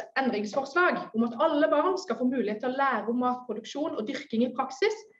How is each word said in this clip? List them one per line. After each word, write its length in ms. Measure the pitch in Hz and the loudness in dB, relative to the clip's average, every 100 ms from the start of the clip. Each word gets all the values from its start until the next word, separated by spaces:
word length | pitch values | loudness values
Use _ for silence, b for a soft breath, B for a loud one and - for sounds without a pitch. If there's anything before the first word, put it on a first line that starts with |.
| - 262 | -6 -2
endringsforslag 960 | 262 208 208 269 262 - 214 - - 220 | 0 0 -2 -2 0 2 2 2 -2 0
om 80 | 233 | 0
at 80 | - | 2
alle 260 | 320 294 311 | 2 4 4
barn 260 | 294 349 370 | 4 2 0
skal 200 | - 233 | -2 -2
få 100 | 254 | 0
mulighet 320 | 262 202 214 | 0 0 -2
til 100 | 254 | -2
å 80 | 262 | 0
lære 320 | 269 226 202 | 0 0 -2
om 120 | 247 247 | 0 0
matproduksjon 720 | 247 - 214 - 277 320 262 | -2 -6 -10 -8 -4 -4 -4
og 100 | 214 | -6
dyrking 380 | - - 226 254 | -6 -4 0 0
i 80 | - | 0
praksis, 400 | 262 - 415 427 - b | -4 0 0 0 -10 b